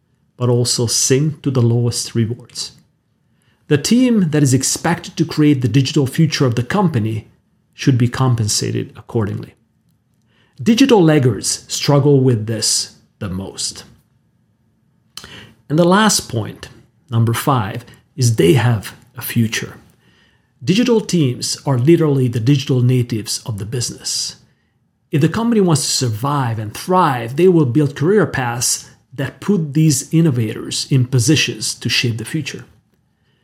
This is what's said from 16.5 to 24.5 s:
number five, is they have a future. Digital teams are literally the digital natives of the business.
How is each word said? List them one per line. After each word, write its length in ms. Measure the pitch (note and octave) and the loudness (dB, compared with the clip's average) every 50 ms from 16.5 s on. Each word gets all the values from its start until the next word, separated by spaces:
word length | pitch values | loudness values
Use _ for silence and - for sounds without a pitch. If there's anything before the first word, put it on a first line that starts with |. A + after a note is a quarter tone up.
| - - - - - - _ _ _ _ _ _ | -10 -14 -18 -20 -20 -20 _ _ _ _ _ _
number 240 | A#2 A#2 A2+ A2+ | 0 0 2 2
five, 540 | A#2 - - D3+ C3+ B2 G2 G2 - B2 - - - _ _ _ _ | 0 -2 0 0 0 0 -2 -4 -8 -10 -14 -16 -20 _ _ _ _
is 200 | - B2+ A#2+ A2+ | -2 0 0 2
they 160 | A2 E3 E3+ E3 | 2 2 4 4
have 400 | B2 G#2 B2 A#2+ G2+ F2+ - - - _ _ _ | 4 2 2 0 0 -4 -10 -18 -20 _ _ _
a 60 | - | -14
future. 560 | - - - A#2+ A2+ A2 - - - - - - - _ _ _ _ _ _ _ _ _ _ _ _ _ _ _ | -14 -4 -2 -2 -2 0 -2 -6 -8 -10 -16 -20 -20 _ _ _ _ _ _ _ _ _ _ _ _ _ _ _
Digital 380 | B2 A#2+ F#3+ A3 B3 B3 A#3 G#3+ | -2 0 0 2 2 2 2 0
teams 560 | - - - F3 D3 B2 A#2+ - - - - - - | 0 0 0 0 0 0 -2 -4 -8 -8 -8 -6 -4
are 140 | D3 C3+ A#2+ | -2 -2 2
literally 500 | A#2+ D#3 E3+ D#3+ D#3+ D3+ C#3 C3+ B2+ B2 | 4 4 4 4 4 0 2 0 0 0
the 100 | G#2+ B2 | -2 0
digital 440 | A2 B2 D3 C#3 - - C3+ B2 | 2 2 2 2 0 -2 0 2
natives 600 | A#2+ B2 B2+ B2+ A#2+ A#2+ A#2+ G#2+ G2+ - - - - | 2 2 2 2 0 -2 -4 -6 -6 -8 -10 -8 -8
of 100 | - G#2+ | -10 -8
the 80 | G2 - | -8 -8
business. 720 | G#2+ B2+ B2 A#2 - - - - - - - - - - - _ _ | -8 -6 -6 -6 -8 -10 -10 -10 -8 -6 -6 -8 -8 -12 -16 _ _